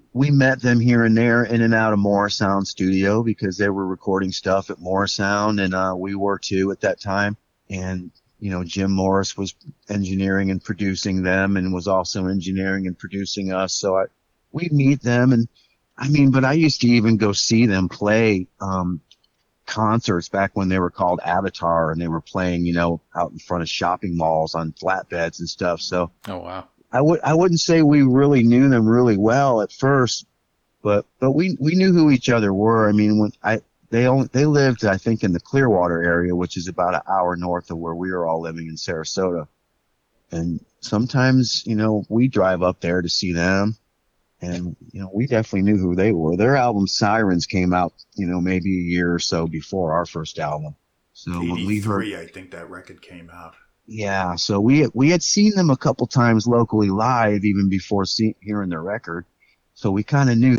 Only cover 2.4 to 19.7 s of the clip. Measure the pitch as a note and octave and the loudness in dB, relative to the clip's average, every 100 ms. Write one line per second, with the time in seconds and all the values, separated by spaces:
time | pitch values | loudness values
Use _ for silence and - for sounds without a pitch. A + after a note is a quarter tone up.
2.4 | G2+ G2 G2 - F#2+ F#2+ F#2+ G#2+ A2+ G#2 | 0 0 -2 -2 0 2 2 2 0 -2
3.4 | G#2 F#2 G2+ G2 F#2+ F#2 - F#2+ F#2+ F#2 | -4 -2 -2 -2 -4 -6 -2 -2 -2 -4
4.4 | F#2+ F#2+ F#2+ G2 F2+ F#2+ G2 - G2 G2+ | -2 -2 -2 -10 -4 -2 -2 -2 -2 0
5.4 | G#2+ G2+ F#2+ F#2+ F#2 F#2 F#2+ G2 G2+ F#2+ | 0 0 -2 -2 -2 -4 -6 -4 -4 -4
6.4 | - F#2+ G2 F#2+ G2+ F#2 G2 G2 G2+ G#2+ | -4 -2 -2 -2 -4 -4 -4 -2 -2 -4
7.4 | _ _ - G2 F#2 F#2 F2 - _ _ | _ _ -14 -8 -6 -6 -10 -18 _ _
8.4 | G#2 F2+ F2+ G2 G2 F#2+ F#2+ F#2+ G2 - | -8 -6 -6 -4 -2 0 2 0 -2 -6
9.4 | G2 - - - - G2+ F#2+ F#2+ G2 G2 | -10 -10 -20 -20 -8 -6 -4 -2 0 0
10.4 | F#2+ F#2 - F#2 G2+ F#2 G#2 F#2+ F#2 F#2+ | -2 -4 -6 -6 -4 -4 -4 -2 0 0
11.4 | G2 G2 F#2 F#2 F2+ F#2+ F#2 G#2 F#2 G2 | 0 0 -2 -4 0 -2 -2 -4 -4 -4
12.4 | F2 F#2+ F#2+ G2 F#2+ F2 F#2 G2+ G2 - | -4 -4 -2 -4 -6 -10 -10 -10 -8 -8
13.4 | F#2+ F#2 F#2+ - G2+ F#2+ F#2+ _ _ _ | -6 -4 -4 -4 -2 -2 -2 _ _ _
14.4 | _ D#3 E3+ D3 C3+ C#3 A#2 A#2+ B2+ A#2+ | _ -8 -2 0 2 2 0 2 4 2
15.4 | A#2 _ _ _ _ - C3+ D3 C#3 C3 | 0 _ _ _ _ -8 0 4 4 4
16.4 | C3 D3+ D#3 - A#2+ A#2+ G#2+ A2 G#2 G2+ | 2 2 2 2 2 4 4 2 2 0
17.4 | - A2+ A#2+ F#2 F2+ - G#2 A2 A2+ G2 | 0 2 4 2 -2 -2 0 2 2 0
18.4 | F2+ _ G2 F#2+ F2+ E2+ - _ _ _ | -2 _ -6 -4 -4 -6 -10 _ _ _
19.4 | _ _ - | _ _ -10